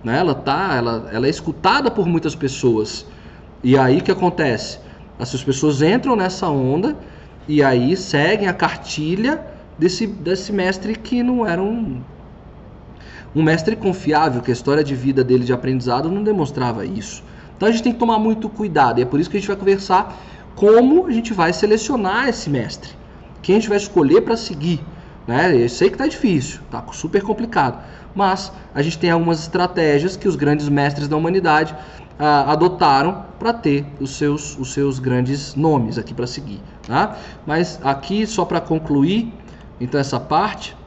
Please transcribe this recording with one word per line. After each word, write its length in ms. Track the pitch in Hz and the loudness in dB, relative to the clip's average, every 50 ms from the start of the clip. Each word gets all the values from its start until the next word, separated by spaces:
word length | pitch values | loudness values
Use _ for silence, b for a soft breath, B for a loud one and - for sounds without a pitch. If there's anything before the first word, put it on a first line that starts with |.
| - | -2
né? 140 | 113 120 147 | -2 0 0
Ela 160 | 180 165 135 | 2 0 0
tá, 400 | 127 - 139 139 160 196 190 147 | -2 -2 -2 -2 -2 0 0 0
ela, 320 | 123 117 120 117 110 110 - | 0 0 -2 -4 -4 -6 -6
ela 160 | 101 113 123 | -4 0 0
é 40 | 139 | 0
escutada 600 | 160 - - 165 156 - - 190 233 294 277 240 | -2 -2 -6 -8 -8 0 0 2 2 4 2 0
por 160 | - 208 180 | 0 0 0
muitas 280 | 175 170 160 160 156 143 | 2 0 0 0 -2 -4
pessoas. 720 | - - 131 131 - - 123 117 107 107 - - - - B B B B B B B B B B - - | -2 -4 -4 -4 0 2 2 2 2 0 -4 -6 -12 -14 B B B B B B B B B B -4 2
E 120 | 127 131 | 4 4
aí 220 | 135 131 127 135 - | 6 6 4 4 4
o 40 | |
que 100 | - - | 4 0
acontece? 640 | 190 - 185 175 - - 156 139 117 104 - - - - B B B B B B - - | 0 2 0 0 0 0 0 0 0 -2 -4 -10 -14 -16 B B B B B B -10 -10
Essas 240 | 120 123 - 127 | -8 -6 -6 -4
pessoas 380 | - 139 131 135 151 151 143 127 | -2 -2 -2 2 2 0 2 4
entram 340 | 151 160 208 247 247 277 247 | 4 4 4 2 2 0 0
nessa 320 | 208 185 185 185 - - | 2 0 -2 -2 -2 -2
onda 480 | 170 147 139 131 127 139 165 202 302 - B B B B B B B B B - 151 | 0 0 0 0 0 0 0 0 -2 -4 B B B B B B B B B -6 0
e 140 | 151 151 | 2 4
aí 340 | 139 135 131 123 123 135 180 | 4 4 4 4 4 2 0
seguem 520 | 190 - - - 143 147 170 190 185 202 185 | 0 -2 -2 0 2 2 2 2 2 0 -2
a 40 | |
cartilha 880 | 175 - 175 - - - - - - 151 151 156 175 190 226 269 311 311 B B B B B B B - | 0 0 -2 -2 -2 -6 -10 -10 -6 -4 -2 -2 -2 0 0 0 -2 -2 B B B B B B B 0
desse, 280 | 156 185 - - 226 | 2 2 2 0 -4
desse 460 | 196 - - 147 170 190 185 - - | -4 -4 -6 -4 -4 -2 -2 -4 -4
mestre 420 | 208 190 180 185 196 190 - 208 220 | -2 0 0 0 -2 -2 -4 -6 -6
que 280 | - - - 247 240 | -6 -6 -4 -2 0
não 240 | 240 247 247 240 226 | 0 0 0 0 0
era 160 | 208 170 180 | 0 0 0
um, 400 | 190 202 226 240 220 175 127 123 127 - - - - - - - - - - - - - - - - - B B B B B B B B - | 0 -2 -2 -2 -4 -4 -6 -8 -10 -14 -18 -20 -20 -20 -20 -20 -20 -20 -20 -20 -20 -20 -20 -20 -20 -20 B B B B B B B B 0
um 80 | 151 | 2
mestre 320 | 160 156 160 165 - 220 226 | 4 4 2 2 0 -2 -2
confiável, 680 | - - 196 180 - - 143 156 151 156 151 123 120 | 0 -2 -2 -2 0 -2 0 2 2 2 2 0 -2
que 80 | 120 - | -2 -2
a 20 | |
história 320 | 120 113 - 143 143 151 151 | -2 -2 0 2 2 2 2
de 100 | 139 139 | 0 -2
vida 300 | 123 123 139 131 135 123 | -2 -2 0 2 2 2
dele 200 | 120 127 127 123 | 4 4 2 4
de 100 | 123 127 | 0 -2
aprendizado 560 | 123 - 131 131 127 120 123 120 135 147 165 | -2 0 -2 -2 -2 -2 -2 -2 -2 -2 -2
não 120 | 185 202 | -2 0
demonstrava 640 | 208 214 214 185 151 127 - 127 127 120 113 110 95 | 0 0 0 0 0 -2 -2 -4 -4 -2 -4 -4 -6
isso. 400 | 85 190 113 101 - - - B B B B B B B | -6 -6 -8 -8 -10 -14 -16 B B B B B B B
Então 100 | - 185 | 0 2
a 60 | 214 | 2
gente 100 | 233 226 | 2 2
tem 120 | - 247 226 | 0 -2 0
que 40 | - | 2
tomar 200 | 247 233 226 220 | 0 2 2 2
muito 280 | 220 226 220 220 - 208 | 2 0 0 0 -4 -8
cuidado, 480 | - - 214 196 156 151 - 120 113 123 | -6 -6 -6 0 2 4 4 4 4 2
e 40 | |
é 40 | 123 | 0
por 120 | 123 143 143 | 2 2 0
isso 120 | 175 - | 0 0
que 80 | - 202 | -2 -4
a 20 | |
gente 80 | - - | -2 -2
vai 80 | 196 | -4
conversar 580 | 196 190 196 196 196 - - 180 190 214 B B B B B B B B B - | 0 2 2 2 2 2 2 2 2 2 B B B B B B B B B -2
como 520 | - 196 208 220 233 247 262 302 359 370 | 4 6 8 8 8 8 8 6 4 4
a 40 | 339 | 2
gente 240 | 240 226 226 - 220 | 0 -2 -2 -2 0
vai 180 | 185 165 170 | 0 2 0
selecionar 760 | 180 - - 208 214 220 - - 285 240 196 185 196 233 262 269 | 2 2 2 2 2 2 2 -2 -2 0 0 0 0 0 0 0
esse 180 | - - - 151 | -2 -2 -4 -2
mestre, 420 | 143 123 107 - - - - - - - B B B B B B B - | -2 -2 -2 -4 -10 -12 -16 -18 -18 -20 B B B B B B B -8
quem 140 | - - 185 | 0 2 2
a 20 | 226 | 2
gente 100 | 220 - | 4 2
vai 80 | 208 | 0
escolher 460 | 196 202 - - 180 147 135 160 220 | -2 -2 0 2 2 4 6 6 6
pra 160 | - - 226 226 | 6 4 -2 -2
seguir, 440 | - - 185 143 147 175 170 135 - B B B B B B B - | -2 -8 -8 -4 -2 -2 -2 -2 -4 B B B B B B B -6
né? 280 | - 120 135 170 185 156 | -2 0 2 4 4 4
Eu 140 | 120 120 120 | 4 4 2
sei 220 | - - 175 226 | 2 2 2 2
que 80 | - - | 2 0
tá 80 | 269 | -2
difícil, 540 | 311 - - - 220 175 143 123 - - - - - | -2 -2 0 0 2 2 2 0 -4 -10 -14 -14 -12
tá 120 | - 117 - - | -12 -12 -12 -12
super 280 | - - - 165 - 202 | -12 -10 -8 -2 -2 -2
complicado, 580 | 196 202 214 - 117 113 - 185 139 123 - B B B B B B B - | 0 0 -4 -4 -4 -2 0 0 0 0 -2 B B B B B B B -2
mas 360 | 190 202 190 190 190 - - B B B B - | 0 0 2 0 -2 -4 -12 B B B B -4
a 60 | 135 | -2
gente 180 | 147 165 160 - | -2 -2 -2 0
tem 120 | - 175 | 0 2
algumas 300 | 170 170 170 165 170 156 | 2 2 2 2 0 -2
estratégias 760 | - - - 180 180 180 - 175 160 151 143 143 156 190 190 | -4 -4 -2 0 0 0 0 0 2 4 4 4 2 0 -4
que 100 | - - | 0 -2
os 80 | 202 160 | -2 0
grandes 320 | 139 143 143 147 151 147 | 2 2 2 2 2 2
mestres 420 | 143 143 143 143 143 139 147 147 143 | 0 2 2 2 0 0 -2 -4 -2
da 80 | 156 | -2
humanidade, 600 | 151 165 165 185 190 175 165 151 156 156 156 - B B B B B B B - - | 0 0 2 0 2 2 4 2 2 2 0 -6 B B B B B B B -8 -2
ah, 320 | 147 151 147 143 135 143 | 2 4 4 4 4 2
adotaram 760 | 151 151 170 180 180 - 180 151 139 135 143 175 196 - - - - - | 2 4 4 2 2 4 4 4 4 4 2 0 -2 -4 -12 -16 -14 -4
pra 140 | 208 233 | -2 -2
ter 320 | 233 233 - 156 143 143 143 - - - | -2 0 0 0 0 0 -2 -6 -8 -8
os 160 | 135 131 - | -8 -8 -4
seus, 420 | - 147 147 143 147 - - - - | -2 0 0 0 -2 -6 -10 -10 -10
os 140 | 131 127 | -10 -6
seus 260 | - 143 139 139 131 131 | -2 -2 0 0 -2 -2
grandes 560 | 127 127 123 123 127 127 139 139 - - - | -2 0 2 2 2 0 -2 -4 -6 -6 -4
nomes 440 | 139 156 160 151 135 117 107 - 120 | 0 2 2 4 2 0 -2 -4 -6
aqui 160 | 107 - 113 | -8 -8 -6
pra 120 | 120 120 | -8 -6
seguir, 360 | 120 - 147 131 113 101 98 B B B B B | -6 -8 -10 -10 -12 -12 -14 B B B B B
tá? 300 | - 117 147 196 208 B B B B B B - | -4 -2 0 0 -2 B B B B B B -6
Mas 320 | - 151 165 175 175 - - - | -2 0 0 0 -2 -4 -4 -2
aqui, 420 | 139 135 139 - - 190 214 220 | -2 -2 -2 -4 -4 -2 -2 -2
só 200 | 214 - - 165 | -2 -2 -2 -2
pra 120 | - - 165 | 0 -2 -4
concluir, 720 | - - 160 160 160 156 147 139 139 170 202 226 233 233 - - B B B B B B - - | -2 -2 -4 -4 0 0 2 2 4 4 2 0 -2 -4 -8 -14 B B B B B B -10 -8
então, 220 | 123 127 - 143 | -6 -2 -2 -2
essa 180 | 139 139 - 120 | 0 0 -4 -6
parte 560 | - - 151 165 202 214 - - - - - - - | -4 0 0 0 0 0 -4 -8 -14 -16 -16 -18 -20